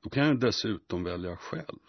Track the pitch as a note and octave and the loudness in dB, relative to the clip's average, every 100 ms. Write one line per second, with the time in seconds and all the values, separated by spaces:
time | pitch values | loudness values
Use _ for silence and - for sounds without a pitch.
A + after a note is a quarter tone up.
0 | G#2 C3+ D3 C3 A#2+ - A2+ F#2+ _ F2 | -2 2 4 6 4 2 -2 -4 _ -4
1 | F2 F2 F2+ F2 - D#3+ D#3 - | -2 -4 -6 -8 -8 -8 -8 -14